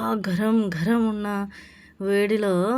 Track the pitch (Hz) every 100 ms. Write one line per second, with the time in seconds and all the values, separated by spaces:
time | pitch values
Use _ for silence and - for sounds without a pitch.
0 | 226 226 190 180 214 226 208 170 170 233
1 | 226 214 208 202 202 - - - - -
2 | 190 202 202 214 208 180 190